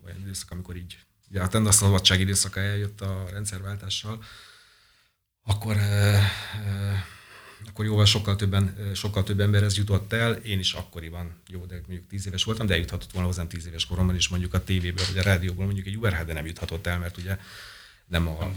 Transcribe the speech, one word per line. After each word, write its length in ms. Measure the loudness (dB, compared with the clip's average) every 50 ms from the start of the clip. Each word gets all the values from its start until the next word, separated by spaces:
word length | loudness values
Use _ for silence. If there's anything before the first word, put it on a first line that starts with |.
| -16
olyan 160 | -16 -14 -12
időszak, 300 | -10 -8 -8 -10 -10 -10
amikor 260 | -10 -10 -10 -10 -10
így, 220 | -12 -12 -14 -16 -18 _ _ _ _ _ _
ugye, 100 | -2 -2
hát 140 | 0 2 4
a 180 | 4 6 6
szabadság 480 | 6 8 8 8 6 8 6 6 4 6
időszaka 400 | 4 2 2 0 0 0 -2 -4
eljött 400 | -4 -2 -2 -2 -4 -6 -6 -8
a 260 | -6 -6 -6 -6 -6 -8
rendszerváltással, 960 | -8 -6 -6 -6 -8 -8 -8 -8 -8 -8 -6 -6 -6 -6 -6 -8 -10 -10 -12 -16 -18 -20 -20 -20 -20 -20 -20 _ _ _ _ _ _ _ _ _ _ _ _ _ _ _
akkor, 340 | _ -4 -4 -2 -2 -2 0
ö, 400 | 0 2 2 4 4 4 6 6 6 6 4 2 -4 -8 -10 -10 -8 -4
ö, 240 | -4 -4 -2 -2 -2 -2 -2 -4 -6 -12 -20 -20 -20 -20 -20 -20 -20 -20 -18 -18
akkor 180 | -14 -6 -4 -2
jóval 200 | 2 4 6 6
sokkal 320 | 6 6 4 2 2 0
többen, 380 | 2 2 2 4 4 2 2 0 -4
ö, 160 | -6 -6 -6
sokkal 280 | -4 -4 -2 0 0
több 180 | 0 2 2 2
emberhez 360 | 4 6 6 6 4 4 2
jutott 360 | 2 2 2 2 2 2 0
el. 200 | 0 0 2 2
Én 260 | 0 -2 -2 -2 -2 0
is 140 | 0 -2
akkoriban, 680 | -4 -4 -8 -10 -12 -12 -12 -10 -10 -10 -10 -10 -12 -14 _ -14
jó, 160 | -14 -12 -12
de 100 | -10 -12
mondjuk 320 | -12 -10 -10 -12 -12 -12
tíz 200 | -10 -10 -8 -6
éves 180 | -6 -4 -2 -2
voltam, 220 | -2 0 0 2
de 60 | 2 2
eljuthatott 360 | 2 2 0 -4 -6 -8 -6
volna 180 | -2 -2 0 0
hozzám 200 | 0 -2 -4 -6
tíz 180 | -6 -10 -10
éves 200 | -10 -6 -6 -4
koromban 280 | -2 0 2 2 4 4
is 140 | 2 0 0
mondjuk 260 | 0 -2 -2 0 0
a 100 | -2 0
tévéből, 400 | 2 0 0 0 -2 -2 -2 -2
vagy 120 | -2 0 2
a 40 |
rádióból 420 | 4 4 4 4 2 0 -2 -2 -2
mondjuk 220 | -2 -2 -4 -4
egy 100 | -6 -6
U 100 | -2 0
R 60 | 0
H, 120 | 0 0 -4
de 80 | -4
nem 140 | -6 -6 -6
juthatott 400 | -8 -8 -8 -8 -6 -6 -4 -2
el, 120 | -2 -2 -2
mert 180 | -4 -6 -8
ugye 220 | -8 -6 -6 -6 -6 -8 -14 -18 -18 -18 -18 -20 -20 -20 -20 -20 _ _
nem 220 | _ 0 0 0 0
a, 220 | -2 -2 -4 -4 -4